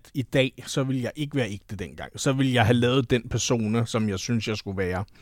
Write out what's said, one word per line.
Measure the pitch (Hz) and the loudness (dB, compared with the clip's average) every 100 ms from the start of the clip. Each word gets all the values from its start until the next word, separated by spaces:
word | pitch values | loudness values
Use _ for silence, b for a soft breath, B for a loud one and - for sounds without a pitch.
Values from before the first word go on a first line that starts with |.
| - | -4
i | 135 | -6
dag, | 120 139 131 - - | -2 0 0 -2 -6
så | 147 | -4
vil | 135 131 | -2 -2
jeg | 113 151 | -4 -6
ikke | 143 143 | -4 -2
være | 110 | -4
ægte | 104 - 98 | -6 -10 -10
dengang. | 85 73 67 - | -10 -10 -14 -4
Så | 143 | 0
vil | 135 135 | 2 4
jeg | 123 107 | 4 6
have | 120 | 6
lavet | 120 135 123 | 4 2 2
den | 123 - | 0 0
persona, | 113 - 120 107 117 | -4 0 0 2 0
som | 117 113 107 | 0 -2 -2
jeg | 92 | -2
synes, | - 117 113 | -2 -2 -2
jeg | 104 | -4
skulle | 101 95 | -6 -4
være. | 90 98 107 - | -2 -2 -6 -6